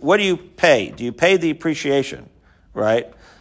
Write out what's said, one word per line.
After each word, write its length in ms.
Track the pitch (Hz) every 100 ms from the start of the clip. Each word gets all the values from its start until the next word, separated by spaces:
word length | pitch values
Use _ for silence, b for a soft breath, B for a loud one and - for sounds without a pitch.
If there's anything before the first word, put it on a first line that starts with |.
what 180 | 143 208
do 60 |
you 120 | 196 175
pay? 540 | - - 175 120 95
Do 120 | -
you 100 | 120
pay 260 | - 175 190
the 120 | 165
appreciation, 800 | 147 165 151 147 139 131 123 110 _ _ _ _
right? 360 | 104 107 117 - b b b